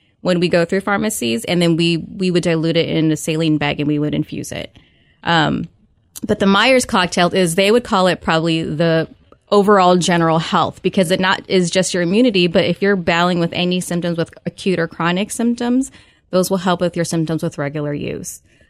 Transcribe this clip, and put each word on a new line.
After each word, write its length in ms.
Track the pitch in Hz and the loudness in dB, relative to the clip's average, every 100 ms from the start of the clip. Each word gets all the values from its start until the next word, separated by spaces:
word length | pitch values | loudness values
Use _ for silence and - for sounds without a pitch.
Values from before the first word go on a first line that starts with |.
| _ _ | _ _
when 180 | 175 175 | -2 0
we 80 | 175 | 2
go 160 | 175 170 | 0 0
through 160 | 190 | -2
pharmacies, 640 | 202 202 214 - 233 226 - | -2 -2 -2 -4 -4 -4 -2
and 160 | 175 | 0
then 140 | 170 165 | 2 2
we, 200 | 170 165 | 0 -2
we 340 | 175 196 185 | -6 -6 -2
would 120 | 175 | 0
dilute 340 | 175 165 165 165 | 0 0 0 0
it 120 | - | 0
in 220 | 160 156 | 0 0
a 60 | 151 | 0
saline 400 | - 156 165 151 | -2 -2 0 0
bag 240 | 147 151 | -2 -2
and 80 | 147 | -2
we 100 | 147 | -2
would 160 | 151 | -2
infuse 380 | 147 151 - 123 | -4 -6 -10 -10
it. 240 | 85 - - _ _ _ _ | -12 -14 -18 _ _ _ _
Um, 460 | - 170 147 135 170 _ _ _ _ - 208 | -2 0 0 -2 -6 _ _ _ _ -10 -4
but 140 | 208 | 0
the 60 | 196 | 2
Myers 380 | 196 247 254 | 4 4 2
cocktail 440 | - 220 180 190 175 | 2 0 0 2 2
is, 220 | 190 175 | 2 0
they 160 | 170 196 | 2 2
would 140 | 240 | 2
call 220 | - 196 185 | 2 2 2
it 140 | 156 | 0
probably 420 | - 160 165 165 | 0 0 0 -2
the 460 | 160 151 170 160 156 - _ _ _ | -2 -2 2 2 -2 -8 _ _ _
overall 460 | 202 196 202 180 185 | 2 6 6 6 4
general 420 | 165 170 165 160 | 4 2 2 2
health 440 | 160 175 143 - | 0 0 0 -2
because 280 | 185 196 185 | -2 0 0
it 100 | 185 | 0
not 280 | 190 - - | 0 -2 0
is 220 | 185 175 | 0 2
just 240 | 190 185 | 0 -2
your 80 | 180 | -2
immunity, 440 | 170 202 254 190 175 | 0 2 2 2 2
but 160 | 185 139 | 2 0
if 160 | 175 | 0
you're 140 | 196 196 | 0 0
battling 440 | 170 170 180 175 | 0 0 2 0
with 120 | 170 | -2
any 260 | - 180 180 | -2 -2 -2
symptoms 380 | - 175 175 170 | -2 -4 -4 -4
with 120 | 160 - | -6 -8
acute 340 | 175 - 202 175 | -12 -6 -2 -2
or 80 | 165 | -4
chronic 440 | - 170 180 208 | -2 -2 0 -2
symptoms, 600 | - 233 240 240 254 269 - _ _ _ | -2 -2 -2 -2 -2 -2 -10 _ _ _
those 200 | 185 180 | -2 0
will 80 | 190 | -2
help 220 | 185 175 | 0 0
with 140 | 175 170 | -2 -2
your 80 | 165 | -2
symptoms 360 | 170 156 160 | -2 -2 -4
with 140 | 170 - | -4 -6
regular 380 | 143 151 147 | -6 -6 -6
use. 480 | 147 - - 180 - _ _ | -6 -8 -10 -12 -16 _ _